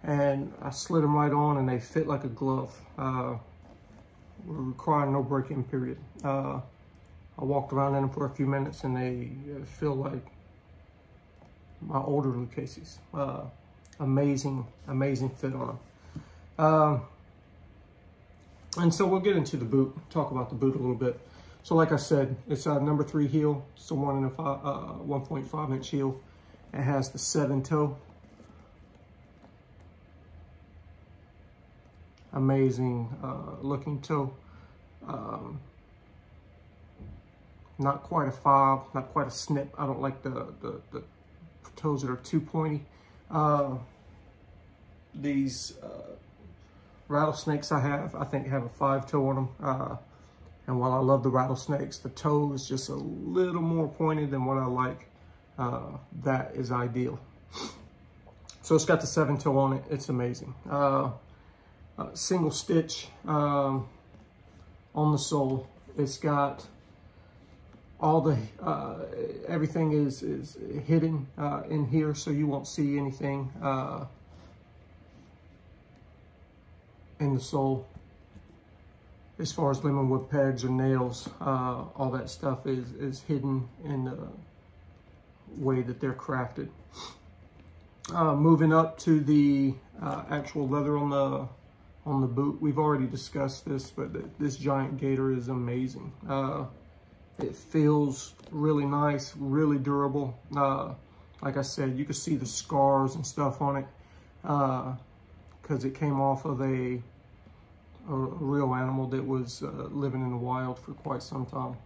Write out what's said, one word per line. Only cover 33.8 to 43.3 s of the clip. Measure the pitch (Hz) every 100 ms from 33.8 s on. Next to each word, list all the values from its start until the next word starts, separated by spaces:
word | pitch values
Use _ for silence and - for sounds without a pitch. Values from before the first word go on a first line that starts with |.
| 151 143
toe. | - 156 135 135 - - - - - - -
Um, | - 107 113 - 143 - - - - - - - - - - - - - - - - - - - - - -
not | 135 143
quite | - 175 139
a |
five, | 127 147 139 135 135 - 135
not | 131
quite | 156 139
a |
snip. | - - 147 139 -
I | 143
don't | 127
like | 135 135
the, | 135 123 - -
the, | - 139 -
the | - - - - - - - - -
toes | 156 139
that | 131
are | 127
too | - 160
pointy. | 156 160 156 147 - - - -
Uh, | -